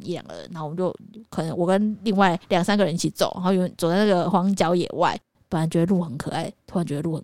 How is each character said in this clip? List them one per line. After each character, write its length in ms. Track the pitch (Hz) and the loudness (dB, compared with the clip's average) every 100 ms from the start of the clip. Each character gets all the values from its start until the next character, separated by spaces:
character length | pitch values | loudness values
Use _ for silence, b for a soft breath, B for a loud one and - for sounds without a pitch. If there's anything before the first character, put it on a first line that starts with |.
一 120 | - | -10
两 100 | 165 - | -10 -10
个 80 | |
人， 160 | 85 73 | -16 -14
然 100 | 165 | -12
后 60 | 151 | -8
我 40 | |
们 60 | 170 | -4
就 160 | 185 - - 220 226 | -4 -4 -14 -20 -10
可 140 | - | -6
能 120 | 160 156 | -4 -2
我 80 | |
跟 320 | 175 196 214 208 | 2 2 2 -2
另 140 | 208 196 | -2 4
外 200 | 196 170 - | 4 2 0
两 160 | 185 | 0
三 120 | 180 208 | 2 2
个 80 | |
人 80 | 180 | 2
一 40 | 165 | 0
起 120 | 156 | -2
走， 220 | - - - | 0 -2 0
然 80 | |
后 80 | 180 | 0
有， 160 | 190 180 - | 2 0 -2
走 100 | 165 | 0
在 60 | 180 | 2
那 60 | |
个 240 | 214 180 170 | 4 2 2
荒 240 | 180 190 196 | 2 2 2
郊 180 | 170 | 2
野 100 | 180 160 | 2 0
外， 220 | 135 160 - - _ _ | 0 0 0 -10 _ _
本 120 | 165 | -2
来 40 | 160 | 0
觉 100 | 170 | 2
得 80 | 170 | 2
鹿 160 | 190 | 2
很 160 | 165 120 | 0 -6
可 140 | - | -6
爱， 200 | 156 165 - - | -6 -6 -12 -6
突 100 | 180 | -4
然 40 | |
觉 120 | 165 143 | -2 -4
得 60 | |
鹿 120 | 165 | -4
很 80 | 160 | -4